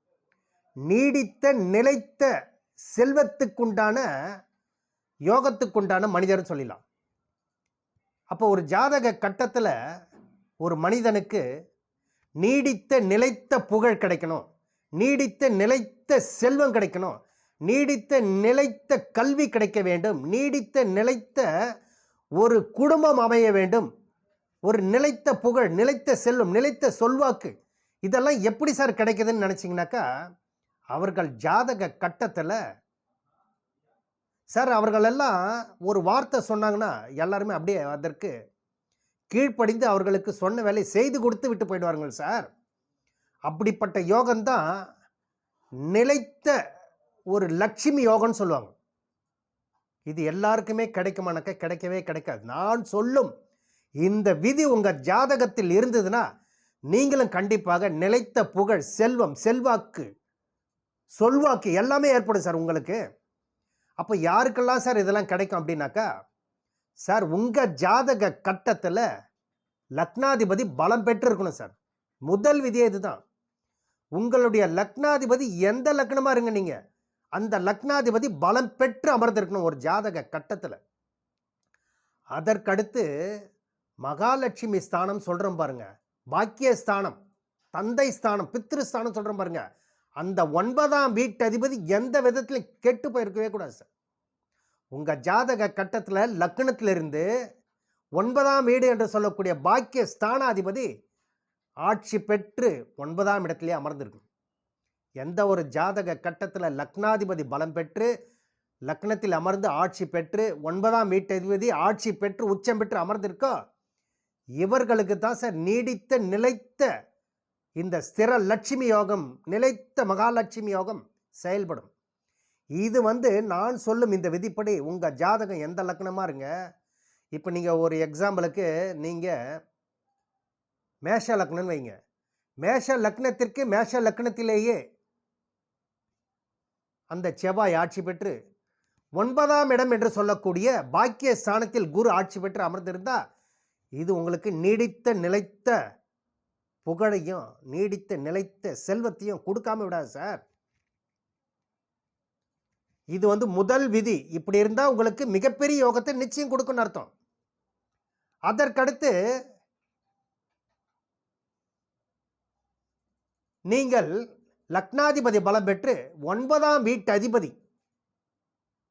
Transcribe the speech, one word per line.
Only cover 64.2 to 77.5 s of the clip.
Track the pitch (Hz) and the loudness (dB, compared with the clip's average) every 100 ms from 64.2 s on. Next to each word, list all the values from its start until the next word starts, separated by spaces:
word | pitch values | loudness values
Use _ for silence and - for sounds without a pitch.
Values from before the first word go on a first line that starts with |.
| 165 196 262 233 247 254 | 2 4 2 0 0 0
சார் | 254 226 | 2 0
இதெல்லாம் | 190 208 196 | 2 0 0
கிடைக்கும் | 185 196 180 | -2 -2 -4
அப்படின்னாக்கா, | 156 156 143 208 214 98 - _ _ _ _ _ _ - | -4 -4 -4 -4 -4 -6 -14 _ _ _ _ _ _ -12
சார், | - 214 170 | 0 0 2
உங்க | 175 240 220 220 135 | 0 0 0 0 0
ஜாதக | 180 233 269 226 196 - | 2 2 2 0 0 -2
கட்டத்துல | - 190 - - 175 185 220 101 - _ _ _ _ _ - | -6 -4 -2 -2 -2 -2 -2 -4 -16 _ _ _ _ _ -10
லக்னாதிபதி | 135 170 226 269 269 202 196 226 | -4 -4 0 2 2 2 0 -2
பலம் | 127 170 240 208 | 0 2 2 2
பெற்று | 220 254 | 2 2
இருக்கணும் | 196 117 - | 2 -2 -6
சார். | 104 _ _ _ _ - | -16 _ _ _ _ -12
முதல் | 139 196 285 294 | -2 2 4 2
விதியே | 262 233 233 | 2 2 2
இதுதான். | 196 190 110 _ _ _ _ _ _ _ _ - | 2 -8 -10 _ _ _ _ _ _ _ _ -8
உங்களுடைய | 165 233 247 240 214 185 | -4 2 4 4 4 2
லக்னாதிபதி | 170 208 - 294 285 254 247 262 175 | 2 -2 0 0 2 2 0 0 0
எந்த | 196 240 277 | 2 2 0
லக்னமா | 294 262 269 262 | 0 0 0 2
இருங்க | 247 233 | 2 0
நீங்க, | 208 180 110 - _ _ _ - | -2 -4 -6 -12 _ _ _ -10
அந்த | 175 214 | -6 -2